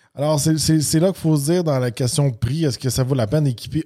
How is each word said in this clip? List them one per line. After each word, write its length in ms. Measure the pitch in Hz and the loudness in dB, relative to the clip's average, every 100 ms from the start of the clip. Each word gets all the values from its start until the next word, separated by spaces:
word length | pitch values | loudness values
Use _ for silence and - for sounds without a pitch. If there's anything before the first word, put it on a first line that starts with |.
| _ | _
Alors, 260 | - 151 151 | -4 0 0
c'est, 200 | 160 156 | 2 0
c'est, 220 | 151 160 | 2 2
c'est 180 | 139 160 | 2 2
là 80 | 190 | 2
qu'il 140 | - | 0
faut 160 | 160 151 | 0 0
se 80 | 139 | 2
dire 180 | 180 | 0
dans 160 | 160 131 | 2 0
la 100 | 123 | -2
question 400 | 113 123 - 143 | -2 -2 0 0
de 60 | 110 | 0
prix, 300 | 113 156 151 | -4 0 -2
est-ce 120 | 113 | -2
que 140 | 127 | -4
ça 120 | 135 | -2
vaut 120 | 127 139 | 0 0
la 100 | 107 | 0
peine 200 | 156 143 | 2 0
d'équiper 400 | 117 120 147 | -2 -6 -6